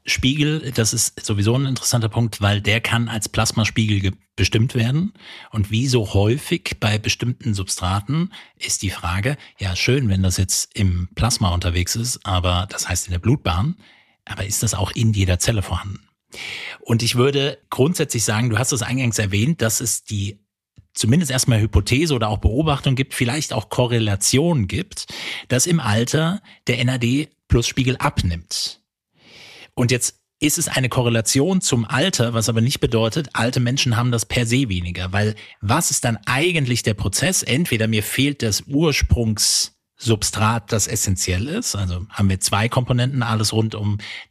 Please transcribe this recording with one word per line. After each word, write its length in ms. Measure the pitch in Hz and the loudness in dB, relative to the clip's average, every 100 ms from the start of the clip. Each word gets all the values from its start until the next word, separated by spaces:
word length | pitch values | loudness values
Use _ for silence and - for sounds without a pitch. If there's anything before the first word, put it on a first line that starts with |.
| - | -6
Spiegel, 680 | - 131 147 147 156 139 123 | 0 0 2 0 0 -2 0
das 180 | 110 | 0
ist 320 | 113 - - - | 0 -2 -4 -4
sowieso 300 | 101 104 127 | 0 2 2
ein 100 | 139 | 0
interessanter 420 | 127 - 123 110 | -2 0 0 0
Punkt, 320 | 117 117 - | 0 0 2
weil 220 | 101 104 | 2 2
der 200 | 101 113 | 2 0
kann 280 | - 117 113 | 2 0 0
als 180 | 113 - | -4 -4
Plasmaspiegel 720 | - 110 - 107 - 107 101 | 0 0 0 0 2 2 2
ge-, 120 | 95 - _ - | 0 -4 _ -2
bestimmt 400 | 95 110 127 123 | 0 2 2 2
werden. 380 | 117 147 202 - - - - | 0 0 -2 -6 -18 -20 -8
Und 220 | 110 101 | -4 -2
wie 160 | 110 135 | 0 2
so 260 | 123 104 | 2 2
häufig 600 | 98 104 143 - 175 - - | 2 2 2 -2 -4 -4 -2
bei 200 | 107 107 | 0 0
bestimmten 560 | 110 - 123 127 117 98 | -2 -2 -2 -2 -2 -4
Substraten 760 | 92 - 90 98 107 156 185 - - _ | -4 -4 -2 -2 0 -2 -2 -6 -20 _
ist 260 | - - | -6 -4
die 80 | 101 | -4
Frage, 460 | - 87 92 117 143 - _ | -4 -4 -2 -2 -4 -10 _
ja, 180 | 95 90 | -6 -2
schön, 320 | - 139 117 | 2 2 2
wenn 140 | 95 | 2
das 160 | 92 92 | 2 2
jetzt 320 | 95 - - - | 0 -2 -4 0
im 320 | 95 87 90 - | 0 0 -4 -2
Plasma 340 | 113 - 90 | 0 2 0
unterwegs 460 | 87 87 87 87 113 | 0 0 0 -2 -2
ist, 280 | 123 - - | -4 -6 -2
aber 400 | 92 90 87 - | 0 2 0 -2
das 180 | - - | -6 -4
heißt 200 | 92 - | -4 -4
in 60 | |
der 60 | 87 | -2
Blutbahn, 560 | 107 143 98 85 143 - - - _ _ - | 0 0 0 0 -2 -4 -12 -20 _ _ -14
aber 200 | 98 98 | -8 -6
ist 160 | - | -2
das 140 | 110 90 | -2 0
auch 160 | 95 | -2
in 220 | - 113 | 0 0
jeder 260 | 104 92 90 | 2 2 2
Zelle 240 | - 107 | 0 -2
vorhanden? 380 | - 90 98 95 - _ _ - - - - - | -2 -6 -6 -12 -16 _ _ -16 -14 -12 -14 -12
Und 220 | - 113 | -2 0
ich 140 | 117 123 | 2 2
würde 420 | 135 139 139 - _ | 4 2 -2 -4 _
grundsätzlich 520 | - 143 175 147 120 | 0 2 2 -2 -2
sagen, 280 | 110 107 123 | 0 0 2
du 80 | 104 | 2
hast 120 | 131 | 0
es 120 | 123 | -2
eingangs 340 | - 127 123 113 | -2 0 0 0
erwähnt, 460 | 101 101 123 170 | 0 2 0 0
dass 180 | 113 - | 0 0
es 220 | 110 - | -2 -6
die 340 | - 104 101 - _ _ _ - _ | -6 -6 -6 -8 _ _ _ -20 _
zumindest 380 | - 107 151 147 | -2 2 4 2
erstmal 300 | 127 - 110 | 0 2 2
Hypothese 520 | 107 107 - 127 170 | 4 2 2 2 2
oder 160 | 127 110 | 0 0
auch 100 | 107 | 0
Beobachtung 560 | 98 120 156 139 143 127 | 0 2 0 0 0 0
gibt, 180 | 135 | -2
vielleicht 400 | - 120 147 - | -2 -2 -2 -4
auch 160 | 120 - | -4 -2
Korrelation 1000 | - 123 120 107 98 - 123 170 151 90 | 0 2 2 2 0 2 2 4 2 0
gibt, 380 | 95 - - - - - - - | -2 -6 -10 -12 -12 -10 -12 -2
dass 180 | 127 180 | 0 2
im 140 | 165 | 0
Alter 600 | 117 107 123 143 160 202 - - - | 2 0 2 0 0 -2 -8 -8 -2
der 120 | 123 | 0
N 100 | 127 | 0
A 80 | 127 | 2
D 320 | 117 135 156 _ _ | 2 0 -2 _ _
plus 200 | 120 - | 2 2
Spiegel 280 | - 127 123 | 0 0 0
abnimmt. 840 | 147 - 87 82 - - - - _ _ _ _ - - - - - - | 0 0 0 -2 -6 -6 -6 -10 _ _ _ _ -20 -20 -20 -20 -10 -2
Und 160 | 120 | 0
jetzt 280 | 123 - - _ _ | 2 -2 -6 _ _
ist 160 | 151 170 | 0 0
es 100 | - | -2
eine 220 | 143 127 | 0 0
Korrelation 720 | - 120 113 110 131 156 190 | 0 2 2 2 2 2 2
zum 240 | - 120 110 | 2 0 0
Alter, 480 | 120 185 - 117 | 0 0 2 0
was 160 | 117 110 | 0 0
aber 100 | 113 | 2
nicht 220 | 117 - | 2 2
bedeutet, 480 | 139 117 110 165 139 | 0 2 0 0 -4
alte 300 | - 117 131 | -2 0 0
Menschen 340 | 120 135 127 113 | 0 0 2 2
haben 160 | 123 | 2
das 140 | 117 - | 0 0
per 200 | 127 117 | -2 2
se 220 | 123 127 | 2 0
weniger, 460 | 90 87 87 90 | -2 -4 -6 -4
weil 220 | 101 107 107 - - | 0 0 -2 -12 -8
was 280 | 101 147 165 | 0 0 2
ist 120 | - | 0
dann 140 | 123 110 - | -2 -2 -2
eigentlich 580 | 127 180 165 127 120 | 0 0 0 0 0
der 120 | - 104 | 0 -2
Prozess? 480 | 107 - 170 190 | -2 0 0 0
Entweder 440 | - 127 175 110 110 | 0 0 0 0 2
mir 160 | 110 | 0
fehlt 380 | - - 139 139 | -2 0 0 0
das 220 | 113 - - | -2 -2 -2
Ursprungssubstrat, 2000 | 139 160 135 - - 110 104 - - - - _ _ 117 107 - - 107 117 - | 0 2 2 2 2 2 0 0 0 -2 -8 _ _ 0 0 0 0 0 0 -2
das 140 | 110 - | -2 0
essentiell 600 | 123 - 92 - 90 139 | -2 -2 -2 -2 -2 -2
ist, 280 | 202 - 98 | -4 -4 -4
also 320 | 92 90 104 | -4 -4 -8
haben 200 | - 98 | 0 0
wir 120 | 95 | 2
zwei 260 | - 101 117 | 0 0 0
Komponenten, 560 | - 120 123 127 139 | 0 2 0 2 0
alles 300 | 117 110 107 | 0 0 2
rund 200 | 110 110 | 2 0
um 260 | 107 104 104 - - - | 0 -2 -2 -6 -14 -4